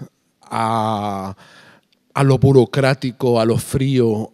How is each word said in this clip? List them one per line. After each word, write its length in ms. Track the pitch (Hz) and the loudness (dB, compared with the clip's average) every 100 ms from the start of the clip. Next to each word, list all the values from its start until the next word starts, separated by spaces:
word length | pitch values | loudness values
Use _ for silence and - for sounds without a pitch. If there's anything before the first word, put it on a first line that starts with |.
| - _ _ _ | -20 _ _ _
a, 920 | - 113 113 113 110 107 104 98 95 95 - - - _ _ _ _ | -10 -6 -4 -2 -4 -4 -6 -8 -10 -14 -20 -20 -20 _ _ _ _
a 80 | - | 0
lo 160 | 139 131 | 2 4
burocrático, 1000 | 139 135 113 143 131 131 131 107 127 120 | 4 6 4 2 0 0 -4 -4 -2 0
a 40 | |
lo 140 | 113 113 | 0 -2
frío, 720 | - 139 135 131 113 107 110 | -2 -4 0 2 0 0 -6